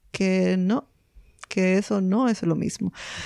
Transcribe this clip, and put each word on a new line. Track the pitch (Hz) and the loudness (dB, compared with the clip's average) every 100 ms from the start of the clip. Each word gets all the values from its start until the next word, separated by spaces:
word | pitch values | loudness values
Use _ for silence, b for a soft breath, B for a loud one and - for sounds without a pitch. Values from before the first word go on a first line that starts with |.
| _ | _
que | - 190 185 185 185 | -2 0 2 2 2
no, | 185 247 - _ _ - - _ - | 2 0 -4 _ _ -20 -20 _ -8
que | - 185 185 | 0 2 2
eso | 208 208 | 0 0
no | 185 214 254 | 2 2 2
es | 220 | 0
lo | 170 156 | 0 0
mismo. | - - 185 - B B | -2 -4 -6 -8 B B